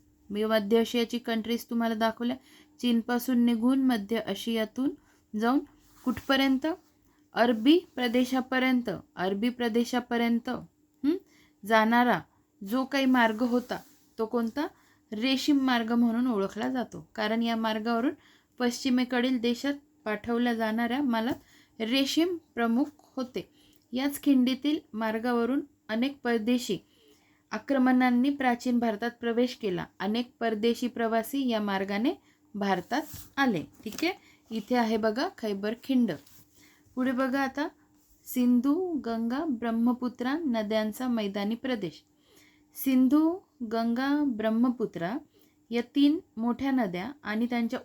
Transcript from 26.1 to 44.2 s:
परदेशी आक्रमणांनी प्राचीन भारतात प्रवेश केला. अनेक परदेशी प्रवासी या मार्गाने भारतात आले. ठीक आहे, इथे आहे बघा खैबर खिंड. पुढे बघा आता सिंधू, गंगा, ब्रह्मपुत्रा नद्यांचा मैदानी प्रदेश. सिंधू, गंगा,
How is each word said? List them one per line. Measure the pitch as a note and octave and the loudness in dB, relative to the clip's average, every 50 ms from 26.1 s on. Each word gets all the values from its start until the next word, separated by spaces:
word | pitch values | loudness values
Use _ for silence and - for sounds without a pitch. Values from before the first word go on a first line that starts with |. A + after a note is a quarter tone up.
| C#4 - | -2 -4
परदेशी | - A#3+ A#3 A3+ G#3 A#3+ B3 A#3+ B3 - F#3 E3 - _ _ _ _ _ _ _ _ _ _ _ _ - | -2 0 0 0 2 2 0 0 0 -2 -6 -6 -6 _ _ _ _ _ _ _ _ _ _ _ _ -10
आक्रमणांनी | G#3 G#3+ - - C#4 C4 B3+ B3+ B3+ B3+ B3+ B3 A#3+ A#3+ B3 C#4+ | -10 -8 -2 0 2 4 4 4 4 4 4 4 4 2 2 2
प्राचीन | C#4+ C#4+ B3+ B3 A#3+ A#3+ - B3+ B3 A#3 | 0 0 0 -2 -2 -2 -2 0 0 0
भारतात | A#3+ A#3 G#3 G3+ A#3 A#3+ A#3 - | 0 0 -2 -2 -4 -6 -6 -4
प्रवेश | A#3 A#3 A3 A#3 B3+ A#3+ - | -4 -2 0 2 0 0 -2
केला. | - A#3 G3 F3+ E3+ D#3 - _ - | -4 -6 -4 -4 -4 -6 -8 _ -6
अनेक | F#3 G3+ G#3+ A#3+ B3 - _ - | -4 -2 -2 -2 -4 -6 _ -4
परदेशी | A#3 A3+ A3 G#3 A3 A#3 A#3 - B3 A#3 | -4 -2 -2 0 0 0 0 0 -2 -4
प्रवासी | - A#3 A3+ A3 A3+ A3+ A3 - - C#4 C4+ B3 | -4 -2 -2 0 0 -2 -2 -2 -4 -2 0 0
या | A3+ G#3+ | 0 0
मार्गाने | G#3 G#3 G3 F#3+ G3 F#3+ G3+ G#3 A#3 D#4 G4+ - _ _ _ _ _ _ - | 0 -2 -2 -2 -2 -2 -2 0 0 -2 -2 -4 _ _ _ _ _ _ -8
भारतात | G3+ G3+ G3 F#3+ F#3 F3+ - A#3 D4+ D#4+ - - - - - - | -4 -2 0 0 -2 -2 -4 -4 -4 -4 -6 -12 -18 -16 -8 -2
आले. | C#4 C#4 B3 G3 D3+ C#3+ - _ - - | 0 0 0 0 -2 -4 -8 _ -16 -14
ठीक | A3 G#3 - D#4+ | -12 -6 -4 -4
आहे, | F4 F#4+ - _ - _ _ _ - | -4 -4 -6 _ -20 _ _ _ -10
इथे | A3+ A3+ G#3 - B3 | -8 -8 -4 0 0
आहे | B3 A#3 G#3+ A3+ | 2 2 2 0
बघा | G#3+ A3 A3 G#3+ C4 D#4+ G4 - - | 0 0 0 0 -2 -4 -4 -6 -6
खैबर | A#3+ G#3+ G3+ G3 G#3 G#3+ A#3 - - | -6 -6 -4 -4 -4 -6 -6 -6 -4
खिंड. | - C4+ B3 A#3 G3 D3+ - - - - - - _ _ _ _ _ _ _ _ _ - | 0 2 2 2 2 -2 -4 -10 -20 -20 -20 -20 _ _ _ _ _ _ _ _ _ -6
पुढे | B3+ B3+ C4+ | -4 -2 -2
बघा | B3+ B3 C4+ B3+ B3+ C#4 | 0 0 -2 0 0 -2
आता | C4 B3 C4 C#4 D#4 F4 - _ _ _ _ _ _ _ _ _ - | -2 -2 -4 -6 -6 -8 -8 _ _ _ _ _ _ _ _ _ -14
सिंधू, | - - B3+ B3 B3 B3 A#3+ A#3+ C#4+ D4 F#4 F#4 F4+ | -6 -2 0 2 4 4 4 4 2 0 0 0 -2
गंगा, | E4 B3+ C4+ A#3 A3+ A3+ A3+ A#3 B3+ C#4+ E4+ | -4 -4 -4 -4 -4 -4 -4 -4 -4 -4 -4
ब्रह्मपुत्रा | E4 A#3+ A3 A#3+ A#3 A3+ A3+ A#3 B3 A#3+ B3 B3+ A#3+ B3 - A#3+ B3+ C#4+ E4+ | -4 -4 -4 -4 -2 -2 0 2 0 0 0 -4 -6 -6 -4 -4 -4 -4 -2
नद्यांचा | E4+ C4 A#3 A3 G#3+ G3+ A3 G#3+ G#3+ G#3+ G#3+ - B3+ B3+ | -2 -2 -2 -2 -2 0 0 -2 -2 -2 -4 -6 -4 -4
मैदानी | A#3+ A3+ G#3 G3 G3 G#3 G3+ G#3 A3+ | -2 -2 -2 -4 -4 -4 -4 -4 -4
प्रदेश. | A#3 - B3+ B3+ G3+ F#3+ D#3 - - _ _ _ _ _ _ _ _ _ _ _ _ _ _ - - - | -4 -4 -6 -4 -4 -6 -8 -10 -12 _ _ _ _ _ _ _ _ _ _ _ _ _ _ -12 -6 0
सिंधू, | C4+ C4 B3+ C4 B3 D4 D4+ D#4+ D#4+ F4 G4 - _ _ - A#3+ G#3+ | 2 4 4 6 6 6 4 4 4 0 -2 -8 _ _ -12 -8 -4
गंगा, | A3+ A3+ A3+ A#3 A#3 B3 C4+ C#4 C#4+ D4 | -2 -2 0 0 0 0 0 0 0 0